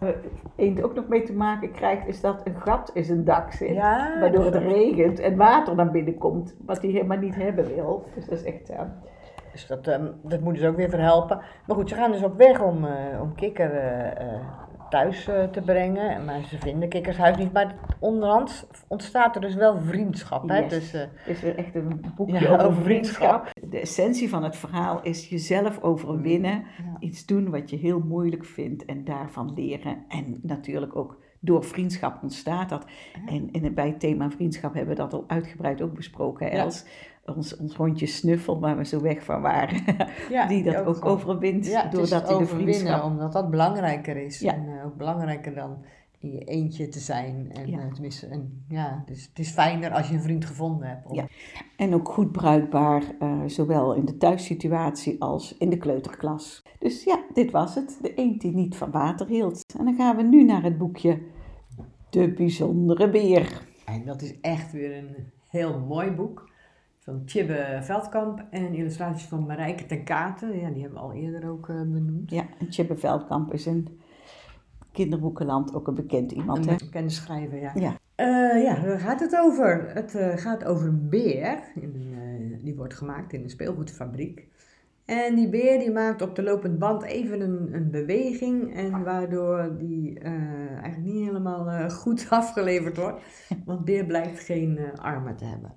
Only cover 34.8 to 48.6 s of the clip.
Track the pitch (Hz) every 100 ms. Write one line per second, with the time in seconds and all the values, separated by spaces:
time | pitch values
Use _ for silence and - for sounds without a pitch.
34.8 | 135 151 143 147 - 165 165 - 151 139
35.8 | 165 156 - - 139 - - - 165 170
36.8 | - - - - - 151 151 - 151 151
37.8 | 160 156 151 - 170 170 170 160 151 151
38.8 | 147 151 156 151 - 147 143 - 165 185
39.8 | 196 190 190 - - 247 185 196 175 160
40.8 | 180 165 170 196 180 185 190 190 185 220
41.8 | 160 180 170 170 170 190 170 170 180 170
42.8 | 175 156 151 151 156 190 185 160 170 202
43.8 | 170 147 147 143 143 143 196 151 147 143
44.8 | 147 143 151 170 160 147 151 139 135 135
45.8 | - - _ _ 147 135 - 160 160 156
46.8 | 147 147 139 123 131 131 135 139 135 143
47.8 | 131 135 143 139 - 143 135 -